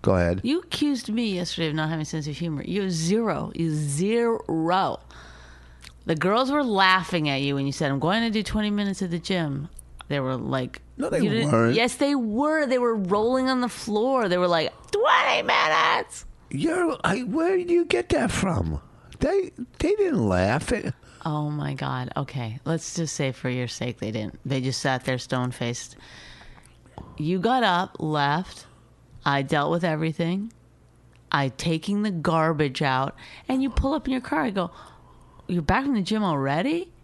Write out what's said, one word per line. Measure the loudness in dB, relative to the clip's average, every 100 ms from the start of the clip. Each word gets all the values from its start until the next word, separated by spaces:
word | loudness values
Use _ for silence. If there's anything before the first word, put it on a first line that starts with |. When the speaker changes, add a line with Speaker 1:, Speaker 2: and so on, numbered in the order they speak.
Speaker 1:
Go | 4 4
ahead. | 4 2
Speaker 2:
You | 0 -2
accused | -2 -2 0 0 -2
me | -2 0
yesterday | -2 -4 -2 -2
of |
not | 0 0
having | -2
a |
sense | -4 -4 -6
of | -4
humor. | -4 -4
You | -4 -2
have | -2
zero. | -2 2 2 2 -2 -4
You | -2 -2
zero. | 0 -2 0 2 2 2 0 -2 0 2 2 2 -2 -10 -20 -20 -20 -20 -20 -20 -20 -20 -10
The | -4 0
girls | 2 2 2
were | 2
laughing | 2 4 6 4 2 0 0
at | 0
you | 0
when | 0 -2
you |
said, | 0 -2
"I'm | 0
going | 0 0
to | 0
do | -2
twenty | -2 -2 0
minutes | 0 -2 -2
at | -4
the | -4
gym." | -2 -2 0 -4 -8 -14 -20 -20 -4
They | -2
were | -2 -4
like, | -2 -4 -4 -10 -20 -8
Speaker 1:
No, | -2
they | 2
Speaker 2:
"You | 2
didn't-" | 2 4
Speaker 1:
weren't. | 4 6 4
Speaker 2:
Yes, | 2
they | 2 2 2
were. | 0 0 2 2 2
They | 2
were | 2 0
rolling | 2 2 2 2 2
on | 0
the | 0
floor. | -4 -2 0 2 2 2
They | 2
were | 4
like, | 2 0 -6 -4
"Twenty | 0 4 4 4 0
minutes." | 2 2 4 4 4 2 -2 -12 -18 -20 -8
Speaker 1:
You're, | -2 0 0 0 0
I, | 0 0
where | -2 0 2 0
did | 2
you | 2 2
get | -2 0
that | 0 0
from? | 0 0 0 -2 -4 -8 -20 -20 -2
They, | 0 2 -2 -8 -14 -2
they | 0
didn't | 2 2 4 4
laugh. | 4 4 2 0
It | -2 -2 -10 -16 -10
Speaker 2:
Oh | -4 -2 -2
my | -4 -4
God. | -4 -4 -4 -6 -6
Okay. | -6 -6 -6 -6
Let's | -4 -4 -4
just | -6 -6
say | -2 -4
for | -2 -4
your | -2 -4
sake, | -6 -8 -6
they | -6
didn't. | -4 -6 -8
They | -4 -2
just | -2 -2
sat | -2 -2
there | -2 -4
stone-faced. | -2 -2 -2 -2 -4 -4 -10 -18 -20 -20 -20 -20 -20 -20 -20 -20 -20 -18 -18 -6
You | -2 0
got | 2 4
up, | 4 2 -2 -4
left. | -2 0 2 0 -2 -14 -20 -20 -20 _ -20 -6
I | 0 0
dealt | 2 2 2
with | 0
everything. | 0 0 -2 -2 -2 -2 -6 -12 -20 _ -20 _ -20 -20 -2
I | 0 0
taking | -2 -2 -2 -2 -2
the | -2
garbage | 0 2 4 2 2 0 0
out, | 0 2 -2 -6 -20 -16 -4
and | -2
you | 0
pull | 0 0
up | -2 -2
in |
your | -4
car. | -2 -2
I | 0
go, | -2 -4 -8 -20 -20 -20 -20 -20 -18 -4
"You're | -2
back | 2 2
from | 2
the | 0
gym | 0 0
already?" | 0 0 0 0 0 -2 -6 -16